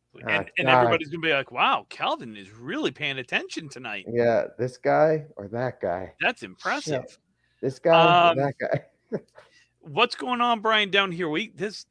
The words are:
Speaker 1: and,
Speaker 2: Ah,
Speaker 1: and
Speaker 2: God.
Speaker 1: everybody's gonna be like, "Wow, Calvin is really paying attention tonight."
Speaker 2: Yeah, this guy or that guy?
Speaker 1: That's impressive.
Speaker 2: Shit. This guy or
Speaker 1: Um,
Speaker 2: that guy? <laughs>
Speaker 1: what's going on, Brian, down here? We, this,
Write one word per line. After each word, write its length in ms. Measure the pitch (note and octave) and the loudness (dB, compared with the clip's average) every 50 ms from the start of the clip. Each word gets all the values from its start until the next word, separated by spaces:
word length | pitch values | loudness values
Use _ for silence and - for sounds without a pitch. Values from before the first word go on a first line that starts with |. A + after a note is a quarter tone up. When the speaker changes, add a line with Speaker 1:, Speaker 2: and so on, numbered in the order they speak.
| _ _ - | _ _ -20
Speaker 1:
and, 320 | - C#3+ A#2 - - F#3+ | -12 -4 -2 -2 -2 -2
Speaker 2:
Ah, 40 | - - - | -4 -4 -2
Speaker 1:
and 80 | E3+ | 2
Speaker 2:
God. 120 | C3 C3 B2+ | 6 6 6
Speaker 1:
everybody's 320 | B2 A#2+ - E3 D#3 C#3+ | 6 6 4 0 -2 -4
gonna 120 | D3 E3+ D#3 | -6 -4 0
be 100 | D#3+ D3 | 0 0
like, 200 | C#3 C3 - A#2 | 0 -2 -4 -2
"Wow, 340 | B2+ F3+ B3 C4+ B2+ G#2 - | 0 0 2 0 0 -4 -8
Calvin 460 | - - D3+ G#3+ D4 D#4+ F#3+ A#2 G#2+ | -10 -6 -4 -4 -4 -4 -6 -10 -14
is 140 | G#2 G2 F#2 | -14 -16 -18
really 400 | G#2 A2 A#2+ C3+ G#3 D4 D4+ D#3+ | -18 -14 -12 -8 -6 -4 -4 -4
paying 280 | B2+ - D3+ C#3+ C#3 C3 | -4 -4 -6 -6 -6 -6
attention 500 | B2+ - - G#3 F4 F#4+ - - E3 C#3+ | -6 -6 -6 -6 -6 -6 -10 -12 -12 -12
tonight." 380 | - B2 C3 A#2 G#2 G2+ F#2 - A2+ | -14 -14 -12 -10 -10 -10 -8 -4 -2
Speaker 2:
Yeah, 340 | A#2+ A#2 A#2+ A2+ G#2 - - - - | 2 2 4 4 2 0 -2 -4 -6
this 200 | A2+ B2+ C3 - | -6 -6 -6 -4
guy 480 | - C#3 C#3+ C#3+ D3+ D#3+ D#3 D#3 D3 D3 - | 0 2 4 4 4 4 2 0 -4 -8 -14
or 100 | - G2+ G2 | -14 -12 -10
that 320 | G#2 A#2 B2+ B2+ B2 - | -6 -6 -6 -6 -6 -4
guy? 340 | - F#2+ E2+ F#2 F#2 F2 - - | -4 -4 -4 -4 -6 -10 -8 -4
Speaker 1:
That's 220 | D#3 G3+ B3 - - | -4 -4 -4 -4 -8
impressive. 640 | F#2+ F#2 - - F#3 A#3 C#4+ C#4+ D#3+ D3 B2+ B2+ - | -16 -14 -10 -6 -6 -4 -4 -4 -4 -4 -6 -6 -10
Speaker 2:
Shit. 100 | - _ _ _ _ _ _ _ _ _ | -16 _ _ _ _ _ _ _ _ _
This 180 | - C3 C3 - | -6 -6 -6 -2
guy 120 | - E3 E3 | 2 4 6
or 380 | E3 E3 F3 F3 F3 E3+ E3+ | 6 8 8 6 6 6 6
Speaker 1:
Um, 80 | E3 - | 4 2
Speaker 2:
that 160 | C#3 C#3+ C3 - | 0 -2 -2 -4
guy? 600 | A#2+ - - C3+ - - _ _ _ _ A#3+ G3 - _ _ - - | -4 -4 -4 -4 -6 -8 _ _ _ _ -10 -10 -10 _ _ -20 -20
<laughs> 340 | _ _ _ _ _ _ _ | _ _ _ _ _ _ _
Speaker 1:
what's 360 | - E3 C#3 D#3+ A#3 A#3+ - | -20 -6 -2 0 0 0 0
going 240 | - - B3+ B3 A#3+ | -4 -6 -4 -2 0
on, 200 | A#3+ A#3+ A#3 A3 | 0 0 0 0
Brian, 300 | G3+ A3 A3 G#3+ G#3 G3 | 0 2 2 2 2 2
down 220 | F3 G3+ G3 F#3+ E3+ | 2 2 2 2 -2
here? 160 | E3 F3+ D#3 | -4 -4 -2
We, 220 | D#3 F#3+ A3+ - - | -2 -4 -4 -6 -8
this, 300 | D3 F3 A3 F#3+ - - - | -8 -8 -8 -8 -12 -14 -8